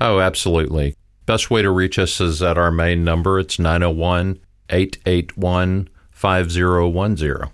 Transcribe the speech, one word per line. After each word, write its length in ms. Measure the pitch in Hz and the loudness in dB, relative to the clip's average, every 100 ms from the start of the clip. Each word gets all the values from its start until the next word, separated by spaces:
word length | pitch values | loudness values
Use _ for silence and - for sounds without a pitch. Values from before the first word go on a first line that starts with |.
Oh, 200 | 120 98 | 0 2
absolutely. 760 | 92 - 92 82 78 78 71 - _ _ - | 2 0 0 0 0 -2 -4 -6 _ _ -2
Best 240 | 110 - | -2 0
way 120 | 113 | 2
to 80 | 98 | 2
reach 280 | 92 92 - | 2 0 0
us 220 | 90 - | -2 0
is 220 | 87 78 | -2 0
at 140 | 90 85 | 0 2
our 140 | 87 | 2
main 340 | 82 85 85 | 2 0 0
number. 360 | 85 85 90 95 | 0 0 0 0
It's 180 | 92 - | -2 -2
nine 240 | 82 85 | 0 2
oh 80 | 87 | 0
one, 480 | 82 87 87 92 95 - _ - | 0 0 0 -2 -6 -12 _ -4
eight 280 | 92 95 - | -2 -2 -4
eight 320 | 92 90 85 - | -2 -2 -2 -4
one, 520 | 90 90 92 95 95 - - | -2 0 0 -2 -4 -12 -20
five 400 | - 98 92 87 | -4 0 0 0
zero 380 | 87 90 90 87 | 0 2 2 2
one 280 | 85 104 90 | 0 -2 -2
zero. 360 | 76 65 - | -2 -4 -8